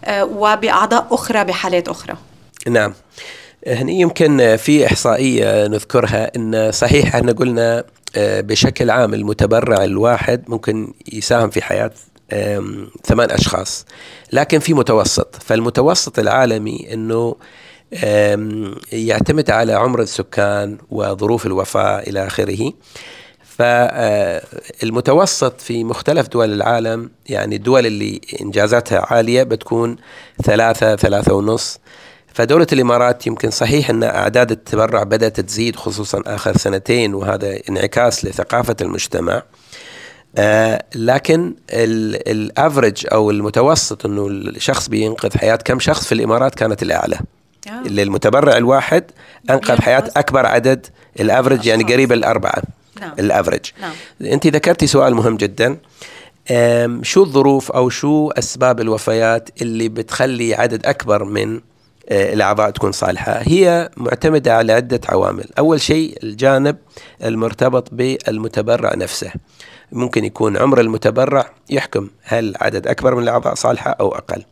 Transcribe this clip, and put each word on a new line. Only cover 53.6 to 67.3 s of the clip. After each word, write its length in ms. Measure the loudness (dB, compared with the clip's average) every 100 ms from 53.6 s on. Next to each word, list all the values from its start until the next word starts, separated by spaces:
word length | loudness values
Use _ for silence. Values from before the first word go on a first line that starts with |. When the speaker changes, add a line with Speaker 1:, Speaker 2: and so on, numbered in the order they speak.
| -6 -12
Speaker 1:
نعم. 100 | -12 -12 -18 _
Speaker 2:
أنت 260 | -2 2 2
ذكرتي 400 | 2 0 2 2
سؤال 280 | 4 4 4
مهم 220 | 2 0
جدًا. 400 | -4 0 -2 -2 _ _ -20 -20 -20 _ -2
آم، 520 | 2 2 2 0 -4
شو 200 | -2 2
الظروف 480 | 4 4 4 2 0
أو 180 | 0 0
شو 400 | 0 0 0 0
أسباب 520 | -2 -6 0 0 2
الوفيات 680 | -2 -2 0 0 2 0 -4 -8
اللي 280 | -6 -4 -4
بتخلي 680 | -6 -8 -2 -2 0 -2 0
عدد 300 | 0 0 -4
أكبر 380 | -4 0 -2
من، 380 | 0 -4 -4 -6 _ _ _ _ -4
آه، 240 | 0 0
الأعضاء 360 | 2 2 2 0
تكون 220 | 0 -4
صالحة؟ 480 | -2 -4 -2 -4 -4
هي 480 | 0 4 4 2 -2 -6
معتمدة 600 | -6 -2 0 2 2 2
على 160 | 4
عدة 280 | 2 2 -4 0
عوامل. 360 | 0 0 -2 -6 0
أول 240 | 2 2
شيء 360 | 2 0 -2 -6
الجانب 520 | -12 0 2 4 2 -2 _ -20 -20 -8
المرتبط 640 | -4